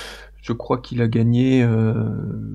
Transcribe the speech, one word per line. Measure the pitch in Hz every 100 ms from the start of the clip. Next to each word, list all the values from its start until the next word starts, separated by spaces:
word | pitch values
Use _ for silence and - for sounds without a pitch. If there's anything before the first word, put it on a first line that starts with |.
| - - - -
je | -
crois | 117 - 131
qu'il | - 123
a | 117
gagné, | 120 117 120 131 131
euh, | 120 110 110 113 110 107 107 110 107